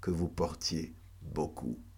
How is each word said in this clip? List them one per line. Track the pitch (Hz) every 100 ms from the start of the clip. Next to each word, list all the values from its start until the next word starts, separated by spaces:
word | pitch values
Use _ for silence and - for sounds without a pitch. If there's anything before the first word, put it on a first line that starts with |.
que | -
vous | 85 87
portiez | - - - - 82 80 - - -
beaucoup | - 76 76 - 62 58 -